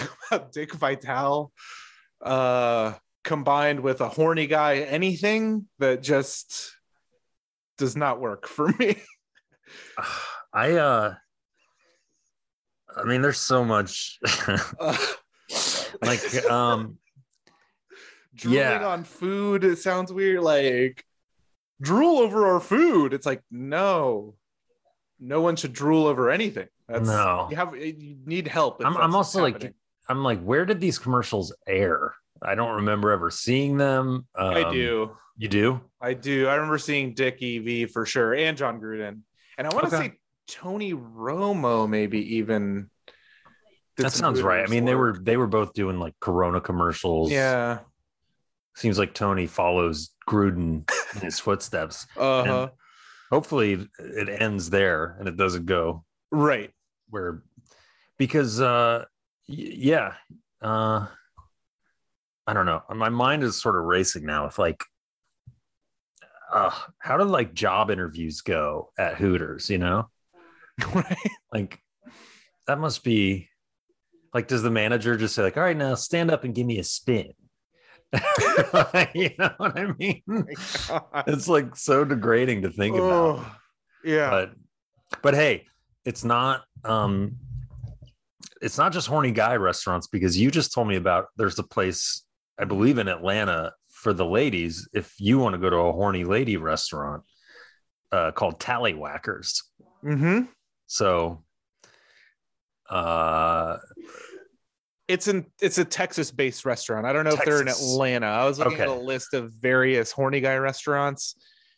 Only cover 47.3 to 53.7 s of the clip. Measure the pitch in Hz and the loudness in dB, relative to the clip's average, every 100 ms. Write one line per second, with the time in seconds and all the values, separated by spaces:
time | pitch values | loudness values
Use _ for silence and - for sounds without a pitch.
47.3 | 139 131 127 120 117 - _ _ _ _ | 2 2 0 -2 -4 -10 _ _ _ _
48.3 | _ _ _ _ - 117 98 95 - 101 | _ _ _ _ -2 0 2 0 0 0
49.3 | 95 85 - 90 90 85 78 80 _ - | 0 -2 0 2 2 2 -2 -8 _ -2
50.3 | 107 101 87 82 80 76 - - 104 90 | 2 2 2 -2 -4 -4 -6 -6 -10 -8
51.3 | - - 98 - 90 76 - - - 135 | -4 -2 -2 -2 -6 -6 -10 -14 -4 0
52.3 | 131 127 127 131 - _ - - - - | 2 2 0 -4 -10 _ -20 -20 -20 0
53.3 | 156 156 143 107 | 0 2 2 2